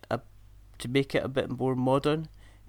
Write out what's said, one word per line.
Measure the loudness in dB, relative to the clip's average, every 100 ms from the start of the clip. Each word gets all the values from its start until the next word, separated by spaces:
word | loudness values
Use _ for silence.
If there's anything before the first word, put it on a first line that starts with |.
| -6
a, | -6 -6 -20 -20 -20 -20 -12
to | -2
make | 0 2
it | -2
a | 0
bit | -2 -2
more | -2 -2
modern, | 2 2 4 2 0 -4 -14 -20 -20